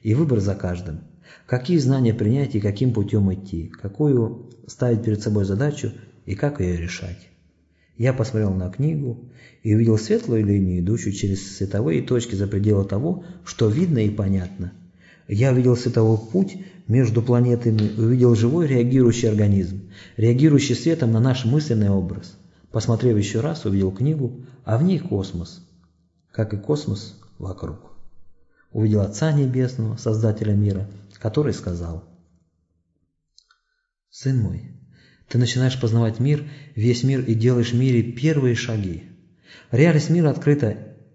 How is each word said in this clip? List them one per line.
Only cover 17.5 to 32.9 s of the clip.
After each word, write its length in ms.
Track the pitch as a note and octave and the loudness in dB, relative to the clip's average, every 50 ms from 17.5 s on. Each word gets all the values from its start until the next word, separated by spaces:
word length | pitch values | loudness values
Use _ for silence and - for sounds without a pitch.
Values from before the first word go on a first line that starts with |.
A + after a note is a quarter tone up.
| A#2+ A#2 A#2+ A#2 A2 G#2+ G#2+ G#2 G#2+ G#2+ | 2 2 2 0 2 2 0 0 0 0
увидел 360 | A2 A2+ B2+ B2+ B2 B2 A#2 | 2 2 4 6 6 6 6
живой 320 | G2+ A2+ A#2+ D3 E3+ E3+ | 6 4 2 2 2 2
реагирующий 600 | C#3 C3 A#2+ A#2+ B2 C3 C3+ B2 A#2 A2 - - | 2 2 2 2 4 4 6 6 4 4 2 0
организм, 600 | A2 G#2+ G#2 G#2 G2+ G2+ G2 F2+ F2+ G2 G2+ - - - - - - - | 0 2 4 4 4 4 2 2 -2 -6 -10 -12 -16 -20 -20 -20 -12 -4
реагирующий 580 | - G#2 A#2 A#2+ B2+ D3+ D#3 C#3+ C3+ - - A#2+ | 0 2 2 4 4 4 6 6 4 4 2 -2
светом 360 | - - E3 E3 E3 C3+ A2+ | 0 0 -2 0 0 0 0
на 80 | A2+ A2 | 2 2
наш 260 | A#2+ C3 B2+ C3 - | 2 2 0 0 0
мысленный 440 | A2+ C3 D#3 D3+ - A#2 G#2+ G#2 G2+ | 0 0 0 0 0 0 0 2 2
образ. 480 | G2 G2 F2 E2+ G2 F#2+ - - - - - - _ _ _ _ | 0 0 -2 -4 -8 -10 -12 -16 -20 -20 -20 -20 _ _ _ _
Посмотрев 460 | - A2+ - A#2+ A2+ A2 B2 B2 A2 | -6 -4 0 0 0 2 2 2 2
еще 240 | G#2 G2+ G#2 - A2+ | 2 0 0 -2 -4
раз, 240 | - D#3 E3 - - | -4 -4 -6 -4 -4
увидел 260 | G#2+ G2 G2 G2 F#2+ | -2 0 0 0 -2
книгу, 540 | G2 G2 A#2+ D3 D#3+ D3+ C3 A2+ - - - - - - _ | -2 -2 -2 -2 0 -2 -4 -6 -8 -12 -18 -20 -20 -14 _
а 120 | - G#2+ | -2 0
в 60 | A#2+ D#3+ | 0 2
ней 160 | F#3 F#3+ D3 | 2 0 0
космос, 680 | - - - G2+ F#2 - - F2 E2+ - - - - _ _ _ _ _ _ _ _ _ _ _ _ _ | -2 -4 -4 -4 -4 -4 -8 -10 -12 -12 -16 -20 -20 _ _ _ _ _ _ _ _ _ _ _ _ _
как 220 | - - A2 G#2 G#2+ | -4 -4 -4 -4 -4
и 40 | |
космос 600 | G2+ - - D3 D3 - - G#2 G#2 - - - - - - - - | -8 -2 -2 -4 -2 -2 -6 -6 -6 -8 -16 -18 -20 -20 -20 -18 -14
вокруг. 500 | F#2 F#2 F#2 - - - - - - - - - - - - - - - - _ - _ _ _ _ _ | -12 -12 -10 -10 -10 -12 -12 -14 -18 -20 -18 -18 -18 -18 -18 -20 -20 -20 -20 _ -20 _ _ _ _ _
Увидел 300 | - A2 A2 G#2+ G#2+ G#2 | -4 0 0 2 2 2
Отца 300 | F#2+ F#2 G#2 - D#3 D#3+ | 0 -2 -2 -2 -2 0
Небесного, 680 | D3+ D3 C#3 B2+ B2+ C3 B2+ B2 - - A2 A2 A2 | 2 2 0 0 0 -2 -2 -2 -2 -4 -4 -4 -6
Создателя 560 | - - A#2+ G#2+ G#2+ A2+ A2 G#2 - A2 G#2+ G#2 | -4 -4 -2 -2 0 0 0 0 0 -2 0 2
мира, 340 | G2+ G2+ G2+ F#2+ G2+ - - - - - - - - | 2 2 0 0 -2 -6 -10 -12 -20 -20 -20 -20 -8
который 340 | - A2 - D3+ D3+ B2 - | -8 -4 -2 0 -2 -2 -4
сказал: 520 | - - G2+ F2 F2 E2+ E2 E2 - - - - _ _ _ _ _ _ _ _ _ _ _ _ _ _ _ | -6 -6 -8 -8 -6 -8 -8 -10 -12 -14 -18 -20 _ _ _ _ _ _ _ _ _ _ _ _ _ _ _